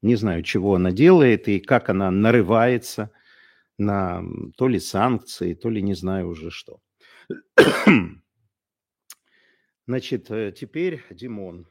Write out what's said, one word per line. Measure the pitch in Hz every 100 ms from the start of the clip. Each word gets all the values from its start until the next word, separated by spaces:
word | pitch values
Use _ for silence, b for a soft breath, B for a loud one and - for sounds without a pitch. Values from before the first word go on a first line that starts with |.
Не | 104 117
знаю, | 107 85
чего | - 104 98 92
она | 92
делает | 92 160 180 131 107 -
и | 98
как | - 123 -
она | 95 95
нарывается | 95 110 120 92 113 120 123 - - 104 b b b b b b -
на, | 104 98 92 87
м, | 87 - - -
то | 127
ли | 104
санкции, | - 98 120 113 - - 87
то | 85 117
ли | 110
не | 98
знаю | 92 92 95 87
уже | 82 80
что. | - - - _ _ b b b - _ -
<coughs> | - - - 143 85 - _ _ _ _ _ _ _ _ _ - _ _ _ _ _ _ -
Значит, | 127 - 120 -
э, | 110 107
теперь | - 123 156 180 156 -
Димон. | 85 123 107 95 87 85